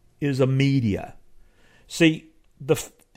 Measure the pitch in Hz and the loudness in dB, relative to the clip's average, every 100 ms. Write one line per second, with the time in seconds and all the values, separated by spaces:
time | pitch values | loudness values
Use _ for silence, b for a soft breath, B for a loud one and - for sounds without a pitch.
0 | _ - 147 131 131 131 139 139 113 90 | _ -6 -4 0 0 2 2 2 0 -2
1 | - - - - - _ _ _ - - | -6 -18 -20 -20 -20 _ _ _ -8 2
2 | 165 156 - _ _ - 139 151 - _ | 2 2 -10 _ _ -8 -4 -4 -4 _
3 | _ | _